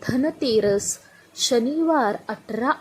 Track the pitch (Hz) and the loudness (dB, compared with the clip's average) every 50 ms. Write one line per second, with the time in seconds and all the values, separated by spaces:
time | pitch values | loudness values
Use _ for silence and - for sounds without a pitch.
0 | - - 233 254 269 311 311 - - 262 226 220 202 208 196 202 202 - - - | -6 -2 -2 0 0 0 -2 -2 -2 2 2 4 4 4 2 0 -2 -4 -8 -8
1 | - - - - - - _ - - - 262 240 233 254 294 320 330 320 320 294 | -12 -20 -20 -20 -20 -20 _ -6 -2 0 2 2 2 0 0 0 0 2 2 2
2 | 247 202 208 - - - 220 - - - 220 226 233 269 302 - | 2 2 0 -4 -6 -8 -10 -10 -8 -8 -6 -4 -2 -2 0 0